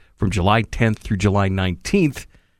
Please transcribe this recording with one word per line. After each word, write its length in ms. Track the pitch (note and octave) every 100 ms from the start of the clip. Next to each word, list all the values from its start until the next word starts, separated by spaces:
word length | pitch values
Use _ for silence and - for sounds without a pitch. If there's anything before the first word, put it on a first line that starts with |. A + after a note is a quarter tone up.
| -
from 160 | _ G2
July 320 | F#2 F2+ A2
tenth 380 | G#2+ - A2+ G#2+
through 160 | - G2
July 320 | G2+ G2+ G2
nineteenth. 800 | F#2+ F#2 F2 - G3+ D#3 - - _ _ _